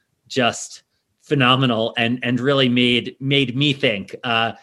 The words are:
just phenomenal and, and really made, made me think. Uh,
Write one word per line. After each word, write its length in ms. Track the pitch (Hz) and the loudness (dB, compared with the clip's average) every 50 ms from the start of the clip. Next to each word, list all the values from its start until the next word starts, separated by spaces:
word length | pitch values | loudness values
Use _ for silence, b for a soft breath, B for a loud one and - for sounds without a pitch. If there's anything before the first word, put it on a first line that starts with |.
| _ _ _ _ _ | _ _ _ _ _
just 580 | - - 127 120 113 104 - - - - - _ _ _ _ _ _ _ _ | -6 -2 0 0 0 -2 -4 -10 -16 -18 -20 _ _ _ _ _ _ _ _
phenomenal 720 | _ - 151 143 127 123 131 131 135 123 117 110 113 117 - | _ -2 0 2 2 4 4 2 2 0 0 0 -2 -2 -2
and, 220 | 123 117 117 123 123 123 | -2 -2 -2 -2 -4 -4
and 160 | 123 127 117 | -2 -2 -2
really 280 | 123 143 143 135 135 123 | 0 0 2 2 2 2
made, 480 | 120 123 123 120 123 117 101 127 - - | 4 4 4 4 2 0 -2 -4 -8 -6
made 360 | 135 135 139 139 139 131 113 | -2 0 2 2 2 0 0
me 160 | 135 147 151 | 0 0 0
think. 440 | 139 139 143 123 104 98 92 - - - - | 0 0 0 -2 -2 -4 -8 -10 -12 -8 -4
Uh, 280 | 123 113 113 113 113 107 B | -2 0 0 0 -2 -4 B